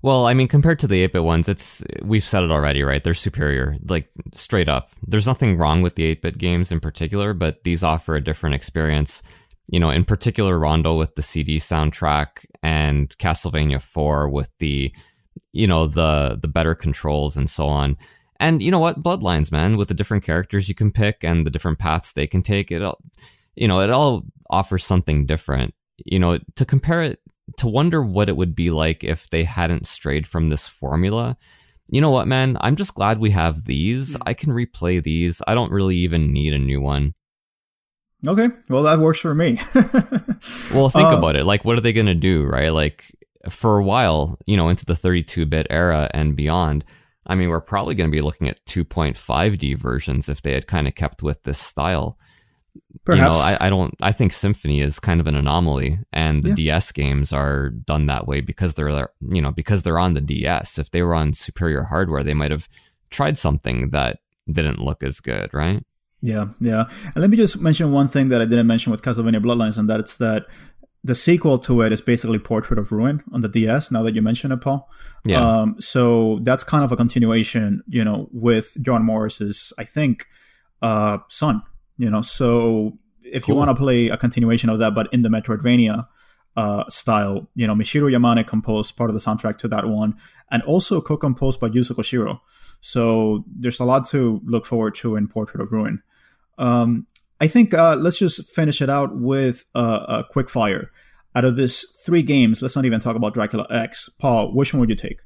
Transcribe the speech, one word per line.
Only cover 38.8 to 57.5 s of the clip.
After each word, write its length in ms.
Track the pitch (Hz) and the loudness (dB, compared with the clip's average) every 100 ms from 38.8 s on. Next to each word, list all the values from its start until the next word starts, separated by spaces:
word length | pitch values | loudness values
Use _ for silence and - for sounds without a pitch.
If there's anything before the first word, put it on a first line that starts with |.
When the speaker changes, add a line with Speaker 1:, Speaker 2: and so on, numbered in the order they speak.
Speaker 3:
that 160 | 151 160 | 4 4
works 220 | 156 160 | 4 2
for 140 | 170 | 0
me. 240 | 151 165 123 - | 0 2 0 2
<laughs> 0 | 262 - 262 - 254 - 220 - - - | 4 4 2 0 -4 -4 -8 -8 -12 -2
Speaker 1:
Well, 140 | 135 135 | 2 4
think 200 | 151 160 | 6 6
Speaker 3:
Uh, 100 | - | 6
Speaker 1:
about 180 | 82 73 | 4 2
it. 80 | |
Like, 200 | 80 101 | 2 2
what 120 | 113 117 | 2 2
are 40 | |
they 120 | 117 | 2
gonna 220 | 113 107 | 2 2
do, 300 | 85 92 87 | 2 2 2
right? 260 | 71 64 76 | 2 0 0
Like, 340 | 80 76 - - _ _ _ - | 2 0 -2 -20 _ _ _ -14
for 300 | - 113 104 | -2 2 4
a 60 | |
while, 540 | 98 113 113 78 73 - - | 4 2 2 2 0 -4 0
you 100 | 104 | 2
know, 120 | 82 | 4
into 160 | 90 | 0
the 120 | - 85 | 0 -2
thirty-two-bit 680 | 92 87 80 - 78 80 78 | 0 0 -2 -4 -2 -2 -2
era 400 | 78 87 80 73 | 0 2 2 0
and 220 | - 76 | -2 -2
beyond, 500 | 71 73 87 82 73 - - _ _ - | 0 -2 0 0 -2 -6 -18 _ _ -4
I 80 | |
mean, 140 | 95 90 | -2 0
we're 100 | 82 | -2
probably 340 | - 101 - | -2 -4 -4
gonna 160 | 90 82 | -2 0
be 100 | 76 | 0
looking 260 | 76 - 73 | -2 -4 -6
at 160 | - - | -6 -8
two 180 | - | -6
point 320 | 80 - 76 - | -4 -2 -4 -4
five 420 | - 62 98 98 | -4 0 0 0
D 160 | 69 | -2
versions 540 | 67 - 62 - 65 65 | -4 -4 -4 -2 -4 -4
if 140 | 71 | -6
they 100 | 73 | -4
had 140 | 67 - | -4 -2
kinda 260 | 90 71 | -2 -2
kept 300 | - 76 - | -2 -6 -4
with 200 | 76 69 | -6 -6
this 160 | - 71 | -6 -8
style. 600 | - - 78 87 78 - _ _ _ _ _ - _ - | -6 -4 -2 -2 -4 -8 _ _ _ _ _ -20 _ -12
Speaker 3:
Perhaps. 340 | - 156 131 82 | 2 4 6 4
Speaker 1:
You 40 | |
know, 140 | 73 101 | 4 2
I, 60 | 92 | 2
I 40 | |
don't, 240 | 95 85 - | 2 -2 -2
I 100 | 95 | -2
think 200 | 104 104 | 0 0
Symphony 480 | - 101 104 73 73 | 0 -2 -2 0 0
is 200 | 71 71 | 0 -2
kind 180 | - 85 | 0 0
of 60 | 78 | 2
an 80 | |
anomaly, 640 | 73 71 78 85 69 65 85 113 | 0 2 2 2 0 -2 -4 -4
and 300 | 78 80 76 | -2 0 2
the 80 | 73 | 2
Speaker 3:
Yeah. 40 | |
Speaker 1:
D 160 | - 78 | 0 2
S 220 | 80 - | 0 -2
games 400 | - 71 69 73 | -2 -2 0 0
are 380 | 69 71 | 0 0